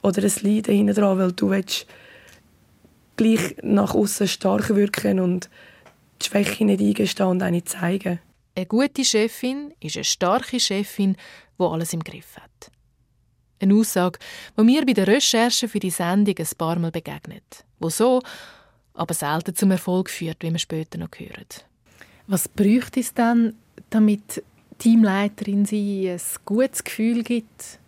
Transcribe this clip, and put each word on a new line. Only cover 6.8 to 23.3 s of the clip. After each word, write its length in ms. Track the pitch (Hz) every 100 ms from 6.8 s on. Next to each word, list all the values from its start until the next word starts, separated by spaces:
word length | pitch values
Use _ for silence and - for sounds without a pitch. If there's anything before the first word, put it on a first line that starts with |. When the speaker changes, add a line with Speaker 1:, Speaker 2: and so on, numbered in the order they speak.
Speaker 1:
eingestehen 480 | 208 202 202 - 190
und 140 | 180
auch 80 | 185
nicht 180 | 175 -
zeigen. 520 | - 175 190 190 175 _ _ _
Speaker 2:
Eine 120 | - 185
gute 380 | 220 277 -
Chefin 720 | 254 220 220 - 247 269 294 -
ist 160 | 156 147
eine 80 |
starke 540 | - - 180 220 254 247
Chefin, 580 | - 196 202 - 196 190 - - _ _
die 40 |
alles 300 | 180 160 165
im 100 | 170
Griff 340 | 160 - - -
hat. 340 | - _ - _ _ _ _ _ _ _ _ _
Eine 140 | 196
Aussage, 440 | 202 226 - 180 175 - - - -
die 60 |
mir 240 | 220 277 269
bei 60 |
der 160 | 226 190
Recherche 600 | 240 - 226 233 233 233
für 120 | 208
die 100 | 196
Sendung 440 | 170 175 190 208 185
ein 80 | 160 -
paar 220 | 165 170
Mal 140 | 165
begegnet, 720 | 165 160 143 - - _ - _ _
wo 80 | 165
so, 320 | - 233 254 254 - - - _ _ _
aber 200 | - 165
selten 400 | 165 143 151 165
zum 160 | 175 196
Erfolg 400 | 185 - 180 185
führt, 280 | - 165 160
wie 80 | 165
wir 80 | 165
später 400 | - 160 160 165
noch 120 | 165 -
hören. 300 | - - - - - _ _ _ - _ -
Was 220 | 190 -
bräuchte 520 | - 202 233 247 -
es 140 | 233
dann, 400 | - 233